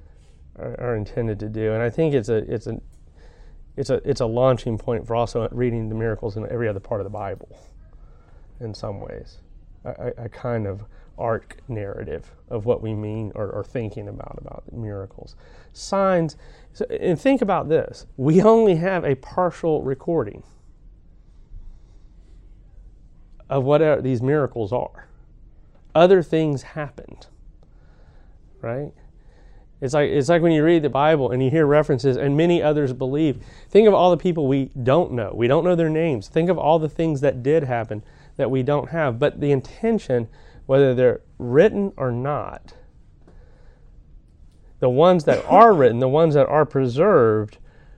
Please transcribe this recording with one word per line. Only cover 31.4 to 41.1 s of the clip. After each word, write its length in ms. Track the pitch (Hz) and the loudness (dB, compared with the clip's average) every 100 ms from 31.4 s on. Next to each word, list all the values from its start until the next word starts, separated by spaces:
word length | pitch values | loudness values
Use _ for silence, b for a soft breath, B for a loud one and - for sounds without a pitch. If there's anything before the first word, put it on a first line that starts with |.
you 80 | 131 | 0
hear 160 | 160 147 | 2 4
references, 520 | 147 151 135 135 127 | 4 2 0 0 0
"And 180 | 139 143 | 0 2
many 260 | 170 175 | 2 2
others 300 | 151 151 139 | 2 0 -2
believe." 520 | 123 131 143 160 120 B B B | -4 -4 0 0 -2 B B B
Think 180 | 196 214 | 4 6
of 60 | |
all 180 | 190 180 | 6 4
the 60 | 170 | 4
people 300 | 180 165 135 | 0 0 0
we 240 | 135 135 139 | 0 -2 -4
don't 300 | 120 156 175 | 2 2 2
know. 180 | 120 98 | -4 -6
We 140 | 98 120 | -2 2
don't 160 | 151 | 2
know 120 | 175 170 | 2 2
their 140 | 160 | 2
names. 380 | 156 165 117 - | 0 -2 -4 -4
Think 220 | 160 170 | -2 0
of 80 | 160 | 0
all 220 | 139 165 | 2 2
the 100 | 156 | 0
things 320 | - 165 143 | -4 -2 0
that 200 | 143 123 | -2 -2
did 220 | 127 160 | 0 0
happen, 400 | 135 117 113 107 b b b - | 0 -4 -6 -10 b b b -4
that 100 | 120 | -2
we 140 | 131 | 0
don't 260 | 131 147 131 | 0 -2 -2
have. 300 | 165 147 117 | -4 -2 0
But 220 | 147 - | -2 0
the 100 | 143 | 0
intention, 800 | 139 - - 226 220 - 123 110 b b b - | 0 -2 -6 -2 -2 -2 -4 -4 b b b 0
whether 300 | 135 139 123 | 4 4 4
they're 240 | 127 | 2